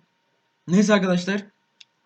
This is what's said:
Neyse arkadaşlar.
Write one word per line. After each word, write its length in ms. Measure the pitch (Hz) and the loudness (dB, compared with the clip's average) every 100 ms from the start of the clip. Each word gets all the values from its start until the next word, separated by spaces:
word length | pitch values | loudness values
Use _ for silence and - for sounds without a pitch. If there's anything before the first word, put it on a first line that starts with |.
| _ _ _ _ _ _ - | _ _ _ _ _ _ -2
Neyse 260 | 185 202 | 0 2
arkadaşlar. 520 | 208 185 180 180 202 - _ _ _ _ _ | 2 2 -2 -2 -6 -8 _ _ _ _ _